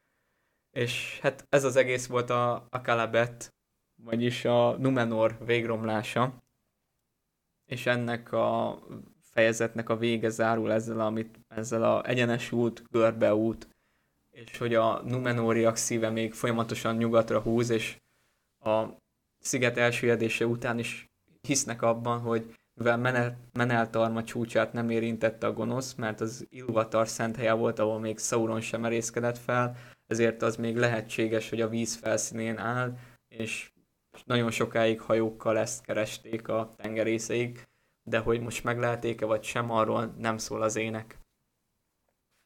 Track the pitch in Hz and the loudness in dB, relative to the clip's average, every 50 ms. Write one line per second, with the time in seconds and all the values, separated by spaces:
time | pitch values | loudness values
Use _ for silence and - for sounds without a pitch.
0 | _ _ _ _ _ _ _ _ _ _ _ _ _ _ _ 131 123 120 - - | _ _ _ _ _ _ _ _ _ _ _ _ _ _ _ -4 -4 -2 -4 -6
1 | - - - - - 143 - - - _ - 147 135 131 117 131 123 127 127 123 | -8 -10 -12 -2 -2 -2 -2 -2 -2 _ 2 2 4 4 4 4 4 4 2 -2
2 | 123 - 123 120 120 120 123 120 120 120 117 - - - - 123 123 - 117 117 | -2 0 0 0 0 2 0 0 2 0 0 -4 -6 -8 -8 -6 0 0 2 2
3 | 113 110 113 117 117 120 120 - - - _ _ _ _ _ _ _ _ _ _ | 2 2 2 2 2 2 -2 -10 -16 -18 _ _ _ _ _ _ _ _ _ _
4 | 113 117 113 117 120 120 120 - - 120 120 120 120 120 117 - 131 131 135 127 | -8 -4 -2 0 0 0 0 0 0 4 4 6 6 4 2 2 0 0 2 2
5 | 117 117 113 110 113 110 113 - 113 120 120 117 113 117 113 110 113 110 110 107 | 0 0 2 2 2 2 2 -2 -2 0 0 0 2 -2 -2 -2 -2 -2 -2 -2
6 | 107 - - 117 123 131 127 - _ _ _ _ _ _ _ _ _ _ _ _ | -2 -2 0 0 0 0 -2 -8 _ _ _ _ _ _ _ _ _ _ _ _
7 | _ _ _ _ _ _ _ _ _ _ _ _ _ _ 127 120 - 127 123 120 | _ _ _ _ _ _ _ _ _ _ _ _ _ _ -10 -2 0 0 0 2
8 | 120 117 120 117 117 - - 113 113 113 113 113 113 113 104 - - - - - | 0 -2 -4 -4 -4 -2 0 2 2 2 2 0 0 -2 -4 -8 -12 -16 -16 -16
9 | - - _ _ _ _ _ 120 113 113 110 - 117 113 - 113 113 - 117 110 | -16 -20 _ _ _ _ _ 4 4 4 4 2 -2 -2 -2 -6 -2 -2 -2 0
10 | 117 120 117 110 113 113 110 117 113 110 113 113 107 107 107 113 113 117 110 113 | 2 0 0 2 0 -2 0 2 2 2 2 2 2 2 0 0 0 -2 -2 -2
11 | 110 107 110 113 113 - - - - _ 117 110 110 120 117 113 113 113 110 104 | -2 0 0 -2 -4 -6 -12 -20 -20 _ -10 -8 -6 -2 0 2 2 2 2 2
12 | - - 127 127 120 117 117 120 - - - 120 117 117 117 - - - - 117 | 0 0 0 0 2 2 0 -2 -2 -2 0 0 0 0 0 -4 -12 -2 2 4
13 | 113 113 113 113 117 107 107 107 110 113 110 - - - _ _ _ _ _ _ | 4 4 4 4 4 4 4 4 2 0 -2 -4 -10 -20 _ _ _ _ _ _
14 | _ _ _ _ _ _ _ 127 117 - - - 123 120 117 113 110 113 107 - | _ _ _ _ _ _ _ -20 -20 -18 -8 -6 -2 2 4 4 4 4 2 0
15 | - 120 123 127 127 123 120 117 113 113 113 113 113 113 113 - - - 120 113 | -4 -4 -4 -2 0 0 0 2 2 2 4 4 4 4 2 2 -2 -2 0 0
16 | 110 110 113 113 113 110 - - - 120 113 117 113 113 113 - - 117 113 113 | 0 0 0 -2 -2 -4 -4 -2 -2 0 0 0 0 -2 -4 -4 -2 -2 0 0
17 | 117 113 117 113 113 - 113 110 107 120 113 120 120 120 113 110 - - - - | 2 4 4 4 4 4 0 0 2 2 2 2 2 2 0 0 0 -4 -8 -12
18 | _ _ _ _ _ _ _ _ _ _ _ _ - 110 107 110 110 107 - - | _ _ _ _ _ _ _ _ _ _ _ _ -2 0 2 2 0 -2 -8 -16
19 | _ _ _ _ _ _ _ _ _ - - - 127 120 120 123 120 120 120 - | _ _ _ _ _ _ _ _ _ -4 0 2 2 2 4 4 2 2 2 2
20 | - 120 117 113 117 113 - - 117 117 120 120 120 123 117 117 117 - - - | 2 2 4 4 2 0 2 0 0 0 0 0 -2 -2 -2 -2 -4 -6 -8 -10
21 | - _ _ _ _ _ _ _ - - 139 - - 113 117 117 - 117 117 117 | -14 _ _ _ _ _ _ _ -4 -2 -2 0 0 -4 -4 0 2 2 2 2
22 | 120 120 120 120 117 117 117 113 113 - - _ _ _ _ - 113 120 117 117 | 0 -2 -2 -2 0 0 -2 -2 -2 -6 -14 _ _ _ _ -2 0 2 2 2
23 | 123 127 127 123 120 120 123 - - - _ 123 123 123 120 117 113 113 - 113 | 2 0 2 2 0 0 -4 -8 -16 -10 _ -2 0 2 2 2 2 2 2 0
24 | 113 113 113 113 113 - - 120 117 - - 113 113 - - 120 117 117 117 113 | 2 2 0 -2 -4 -4 -4 -4 -4 0 2 0 0 2 -2 -4 -2 0 0 0
25 | 113 117 117 110 113 113 110 - 113 110 107 113 117 117 120 127 127 - - - | 0 0 -2 0 0 -2 0 0 -4 -4 -2 -2 -4 -4 -4 -4 -6 -6 -8 -6
26 | 120 110 104 - 113 110 123 135 - - - 127 127 123 110 110 113 113 - 110 | -6 -6 -4 -4 -6 -6 -6 -10 -14 -16 -16 -10 -8 0 0 0 0 2 2 2
27 | 113 113 - - 113 113 110 123 120 110 113 113 117 117 113 - 107 107 110 110 | 2 2 -2 -4 -4 -4 -2 0 2 2 4 4 2 0 2 2 0 0 0 0
28 | 110 110 107 - - - 123 117 113 110 113 113 113 - - 113 117 117 117 117 | -4 -4 -6 -4 -4 -2 0 0 0 0 -2 -4 -4 -4 -4 -4 -2 0 0 0
29 | 117 - - 123 120 120 120 123 - - 123 123 123 120 123 - - - - _ | -2 -2 -4 -2 -2 -2 -4 -4 -4 -2 0 0 0 0 -4 -8 -16 -20 -20 _
30 | _ - 113 113 117 113 113 113 117 117 113 - 117 117 113 120 120 120 117 110 | _ -4 0 2 2 2 2 2 -2 -2 0 0 -4 -2 0 2 2 2 0 -2
31 | 110 - - - 117 110 113 110 110 - - 113 113 110 113 117 117 110 - - | -4 -6 -4 -2 0 0 0 -2 -2 -4 -2 -2 -2 -2 -2 -2 -4 -4 -6 -6
32 | - 110 110 110 - - 113 113 113 113 113 107 95 113 120 127 127 123 123 123 | -2 -2 -2 -2 -2 -4 -6 -6 -6 -6 -6 -4 -4 -4 -2 -2 -4 -4 -6 -10
33 | - - - _ _ _ - 113 113 113 - - - - _ _ _ _ _ _ | -16 -20 -20 _ _ _ -10 -8 -8 -8 -8 -10 -12 -14 _ _ _ _ _ _
34 | _ _ - - - - 123 120 117 117 113 - 117 110 - 117 113 113 113 113 | _ _ -20 -20 -6 -2 0 0 2 0 0 -2 -2 0 2 2 2 2 2 0
35 | - - 113 113 113 110 113 - - 117 110 110 110 113 - - - - 107 107 | 0 0 2 2 2 0 -2 -4 -2 0 2 2 0 -2 -6 -10 -8 -4 -4 -2
36 | 110 107 - - - 113 113 110 - - 110 113 110 - - - 107 107 110 110 | -2 -4 -6 -12 -10 -8 -8 -8 -4 -2 -2 -2 -2 -4 -10 -12 -10 -6 -2 0
37 | 107 113 113 117 117 - 117 120 127 120 123 - - _ _ _ _ _ _ _ | 0 0 0 0 -2 -2 -2 -2 -2 -4 -6 -12 -18 _ _ _ _ _ _ _
38 | _ 113 117 113 110 117 117 117 120 117 - - - 120 120 120 123 120 120 113 | _ -2 -2 0 2 2 0 0 -2 -6 -8 -4 -4 -4 -2 0 0 -2 -2 -2
39 | - 117 110 - 110 107 110 107 - - - 123 120 117 113 110 110 110 110 113 | -2 -4 -4 -2 0 0 0 -2 -2 -4 -4 -4 -2 0 2 2 2 2 2 -2
40 | 117 - - 113 113 113 110 110 - - 117 110 110 113 - 113 113 110 110 113 | -2 -4 -8 -4 -2 -2 -2 -2 -6 -6 -4 -2 -2 0 0 0 -2 -2 -4 -8
41 | 110 - - - - _ _ _ _ _ _ _ _ _ _ _ _ _ _ _ | -10 -12 -18 -20 -20 _ _ _ _ _ _ _ _ _ _ _ _ _ _ _
42 | _ _ _ _ _ _ _ _ _ | _ _ _ _ _ _ _ _ _